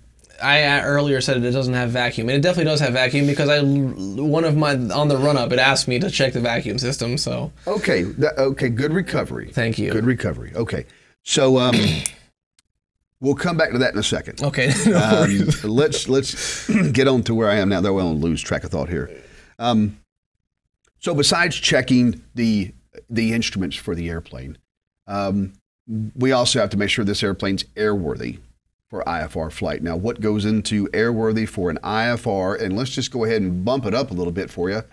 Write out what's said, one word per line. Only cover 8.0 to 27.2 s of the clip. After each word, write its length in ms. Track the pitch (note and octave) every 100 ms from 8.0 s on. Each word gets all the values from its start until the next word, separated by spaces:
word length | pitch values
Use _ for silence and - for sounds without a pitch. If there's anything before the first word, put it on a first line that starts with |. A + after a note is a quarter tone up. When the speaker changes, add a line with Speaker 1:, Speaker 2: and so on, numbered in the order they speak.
Speaker 2:
that, 340 | E2+ - D3+ -
okay, 320 | C3+ C3+ C3
good 240 | A2+ D3
recovery. 580 | E3+ F3+ D#3 F#2+ B1 -
Speaker 1:
Thank 260 | - A2+ A2
you. 140 | G#2
Speaker 2:
Good 140 | A2 A#2
recovery. 460 | B2 G2+ - G#2+ -
Okay, 300 | - D#2 - _ _ _
so, 340 | - - C3+ C3
um, 180 | B2 A2+ G#2 D#2 - - _ _ _
<clears throat> 680 | _ _ _ _ _ _ _
we'll 160 | C3+ C3+
come 220 | F3+ E3
back 140 | D#3
to 60 | A#2+
that 160 | B2+
in 60 | G#3
a 40 |
second. 380 | G#3+ - - -
Speaker 1:
Okay, 280 | C#3+ - C#3 E3
<laughs> 60 | A3
no 120 | F3
Speaker 2:
Um, 220 | A2 G#2+
Speaker 1:
worries. 420 | G2+ G2+ - -
Speaker 2:
let's, 460 | G#2+ A2+ D3+ C3 -
let's 580 | C3+ C3+ - - - -
<clears throat> 240 | G#3 D#3+
get 160 | C3 C3
on 160 | B2+
to 120 | A#2 A2+
where 140 | G#2+
I 60 | G#2
am 140 | G2
now. 120 | F#2+
That 120 | G2+
way 80 | F#2+
I 40 | F2+
won't 160 | D#2
lose 200 | E2 D#2
track 220 | - C2+
of 80 | D#2
thought 180 | D#2+ C#2+
here. 200 | E2 B1+ C2 - - - -
Um, 400 | A#2 A2+ G#2 - _ _ _ _ _ _ _ _ _ _
so 140 | -
besides 420 | D3 D3 F3 F3 -
checking 680 | - D3 B2+ B2+ B2 - - A#2+
the, 380 | A2+ G#2 F#2 - _ - -
the 240 | A2+ A2+
instruments 420 | A#2 A2 G2+ F2+ -
for 200 | - E2+
the 140 | E2+
airplane, 480 | E2 - B1+ C2+ D#2+ _ _ _ _ -
um, 460 | G2+ G2 G2+ F#2+ - _ _ - G#2+ G#2+ -
we 160 | B2+
also 280 | B2+ B2 B2+
have 100 | G2+
to 80 | G2
make 120 | G2+
sure 140 | -
this 200 | G2+ G2+